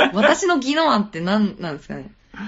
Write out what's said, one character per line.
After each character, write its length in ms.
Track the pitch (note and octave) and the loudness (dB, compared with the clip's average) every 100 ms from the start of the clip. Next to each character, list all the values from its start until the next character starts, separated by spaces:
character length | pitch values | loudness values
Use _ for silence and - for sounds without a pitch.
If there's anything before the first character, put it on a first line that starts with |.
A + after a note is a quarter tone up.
| C#4 | 2
私 340 | F#3 C4 D#4+ F#4+ | 4 2 2 2
の 100 | E4+ | 0
宜 180 | C4 | 0
野 120 | D4 D#4+ | 0 2
湾 180 | A3+ | 2
っ 60 | G3+ | -2
て 100 | E3 | -4
何 380 | F3 G#3+ G3+ - | -2 0 0 -2
な 140 | F3 | -8
ん 60 | D3 | -8
で 40 | |
す 60 | - | -10
か 60 | |
ね。 180 | C#3+ C3+ - _ - | -14 -14 -20 _ -14